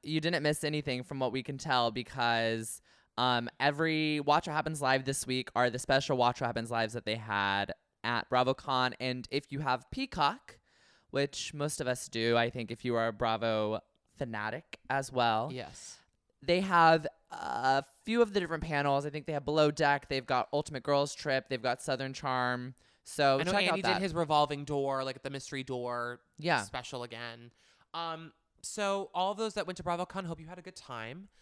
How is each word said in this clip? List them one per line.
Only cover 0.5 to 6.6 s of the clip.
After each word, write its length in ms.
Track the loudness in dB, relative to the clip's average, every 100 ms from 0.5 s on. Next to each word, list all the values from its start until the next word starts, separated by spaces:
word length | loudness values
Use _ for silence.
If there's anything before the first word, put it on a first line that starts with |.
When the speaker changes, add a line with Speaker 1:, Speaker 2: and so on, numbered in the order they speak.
| 2
Speaker 1:
anything 400 | 0 -2 -2 -4
from 160 | -4 -2
what 140 | -2
we 100 | -2
can 140 | -4 -6
tell 320 | 0 2 2
because, 880 | 0 -6 0 2 4 2 0 -4 -10 _ _ _ -2
um, 300 | 2 2 0 0
every 600 | 0 2 0 2 0 0
Watch 260 | 4 2 2
What 60 |
Happens 260 | -4 -4 -2
Live 220 | 2 2
this 220 | 2 -4 -2
week 240 | -4 -2 2
are 140 | 2
the 80 | 2
special 380 | 2 2 2 2
Watch 240 | 2 2
What 60 | -2
Happens 220 | -2